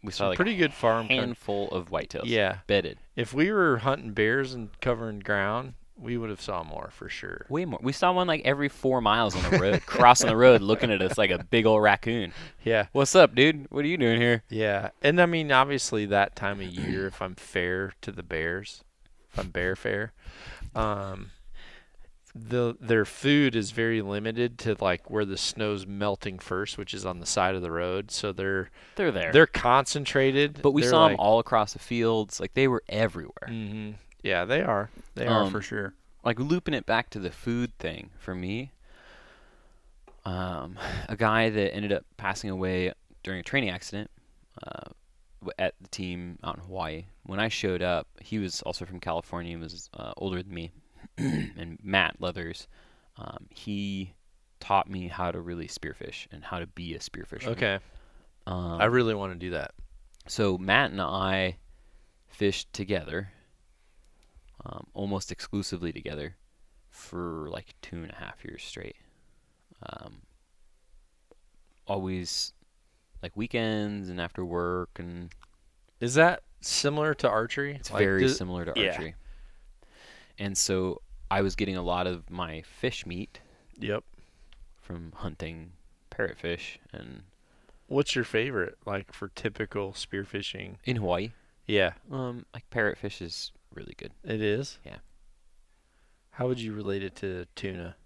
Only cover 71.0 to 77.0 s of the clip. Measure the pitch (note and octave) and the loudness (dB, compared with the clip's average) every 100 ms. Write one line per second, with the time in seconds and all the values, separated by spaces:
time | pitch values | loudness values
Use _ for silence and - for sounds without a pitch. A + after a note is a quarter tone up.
71 | _ _ _ _ _ _ _ _ - G2 | _ _ _ _ _ _ _ _ -6 -4
72 | F#2+ F#2 F2 - - _ _ _ _ _ | -2 -4 -4 -6 -6 _ _ _ _ _
73 | _ - F2 G2+ A#2 A#2+ A2+ G#2+ G#2 G#2 | _ -14 -12 -8 -4 -2 -2 -2 -4 -6
74 | F#2 F2+ E2+ - F2+ F2 F2 F2+ F2 - | -8 -8 -8 -6 -4 -2 -2 -4 -6 -10
75 | F2 F2 E2+ - - _ _ _ _ _ | -12 -12 -14 -16 -20 _ _ _ _ _
76 | A#2 C3+ E3 F3+ - - - - C#3+ D3 | 0 6 6 4 -10 -16 -6 -2 0 0